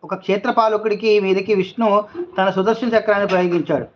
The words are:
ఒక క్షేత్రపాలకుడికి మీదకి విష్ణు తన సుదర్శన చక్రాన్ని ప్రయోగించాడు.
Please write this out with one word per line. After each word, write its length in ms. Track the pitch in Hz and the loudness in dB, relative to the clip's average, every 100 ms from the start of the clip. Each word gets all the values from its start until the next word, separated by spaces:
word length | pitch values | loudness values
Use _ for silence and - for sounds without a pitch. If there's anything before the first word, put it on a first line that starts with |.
ఒక 100 | - | -8
క్షేత్రపాలకుడికి 1040 | 185 - 196 240 233 220 214 220 208 220 208 | -10 -2 -2 0 2 2 2 -2 -2 2 2
మీదకి 340 | 190 190 196 | 2 0 0
విష్ణు 500 | 202 185 - 226 202 208 - 349 - | 0 0 -2 0 2 0 -8 -10 0
తన 120 | 190 | 0
సుదర్శన 380 | 190 190 220 247 | 2 0 0 0
చక్రాన్ని 400 | 226 214 202 202 | 0 2 0 2
ప్రయోగించాడు. 580 | 185 180 175 147 147 113 | 0 0 -2 -2 -4 -4